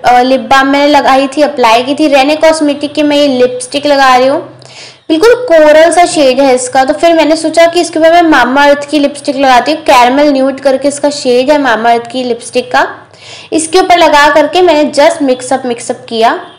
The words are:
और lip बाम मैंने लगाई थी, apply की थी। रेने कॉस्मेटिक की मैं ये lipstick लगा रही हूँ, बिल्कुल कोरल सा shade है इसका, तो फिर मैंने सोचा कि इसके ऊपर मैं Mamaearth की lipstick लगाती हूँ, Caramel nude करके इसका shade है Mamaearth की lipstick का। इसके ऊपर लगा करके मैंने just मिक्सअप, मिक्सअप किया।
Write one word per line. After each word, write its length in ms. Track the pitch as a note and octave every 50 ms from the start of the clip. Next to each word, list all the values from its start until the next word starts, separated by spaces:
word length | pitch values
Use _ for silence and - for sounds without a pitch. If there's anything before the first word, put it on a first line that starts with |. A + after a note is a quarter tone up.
| - A#3
और 120 | B3 B3 B3
lip 180 | C4 C4 B3+
बाम 260 | A3+ - C4+ C#4 C#4
मैंने 200 | C#4 C#4 C#4 C#4+
लगाई 400 | D4 D4 C#4+ B3+ A#3 C4 C4+ C#4
थी, 140 | C4+ C#4 D#4
apply 420 | D4 D4 D4 B3 B3 A3+ A3 A#3+ B3
की 120 | C4 C#4+
थी। 120 | - D#4
रेने 280 | D4 C#4 C#4 C4 C#4+ D#4
कॉस्मेटिक 580 | D#4 D#4+ D#4+ D#4+ D#4+ D4+ D4 C#4+ D4 D4 C#4+ -
की 100 | D4+ D4+
मैं 140 | D4 D4
ये 100 | C#4+ D4
lipstick 580 | C#4+ B3+ B3 B3 B3+ B3 B3 - - - C#4+ C#4+
लगा 300 | D4 C#4+ C#4 C4+ C4 B3+
रही 120 | B3 B3+
हूँ, 120 | C4+ C#4 E4+ - - - - - - - - - - - _ _ -
बिल्कुल 240 | D#4 D#4+ G4 A#4 A#4+ B4 B4 A#4+
कोरल 420 | E4 D#4+ D4+ D4+ D4 D#4 D#4+ E4+
सा 140 | D#4+ F4+ F4
shade 340 | E4+ - D#4+ C#4+ C4 B3+ B3+
है 140 | C#4 C4+ B3
इसका, 280 | B3+ - - - C4+ C4+
तो 100 | C4 D4
फिर 200 | D4 E4 E4+ E4
मैंने 220 | D#4+ D4+ C#4+ D#4+
सोचा 300 | D#4+ D#4+ D#4+ D#4+ E4 E4
कि 160 | E4+ E4+ F4
इसके 180 | E4 E4 - D#4+
ऊपर 240 | D#4 E4 E4 F4 F4
मैं 80 | D#4+
Mamaearth 540 | D4+ C4 A#3+ A#3+ C4 C#4+ C#4+ C#4+ C#4+ C#4+ -
की 140 | - D4+ D4+
lipstick 360 | C#4+ C#4 C#4+ - - - C4
लगाती 360 | C4+ C#4 C4 B3+ A#3+ A#3+ C#4+
हूँ, 100 | D#4 D#4
Caramel 500 | D#4 - C#4+ B3 A#3+ B3 C4 C#4+ D4 D4
nude 280 | C#4 C4 C4 C4+ C4 C4+
करके 280 | - C4+ C4 C4 -
इसका 220 | - F3+ - - -
shade 420 | - - - B3+ B3 B3 C4 C4+
है 80 | D4+ D4
Mamaearth 520 | C#4 B3+ A3 G#3+ A3+ A#3 A#3 A#3 A#3 A#3
की 120 | - C4 B3
lipstick 480 | B3 A#3 A#3 - - - B3 A#3 -
का। 160 | - C4+ E4+ F#4+ - - - _ - - - - - - - - -
इसके 260 | D#4+ - - - F#4
ऊपर 180 | F#4 F#4 F4
लगा 300 | F4 E4 D4+ D4+ C#4+ C#4+ D4+
करके 320 | D4 D#4+ D4 D4 - F4+
मैंने 300 | F#4 F4 D#4 D4 D4+ C4 -
just 280 | C4+ C#4+ E4 E4+ -
मिक्सअप, 440 | D4 C4 B3+ B3+ - - C4+ C4 C4+
मिक्सअप 400 | B3+ A#3 A#3 - - B3 A#3+ - -
किया। 300 | A#3 A3+ A3 A#3+ D4+ F#4+ F#4 - -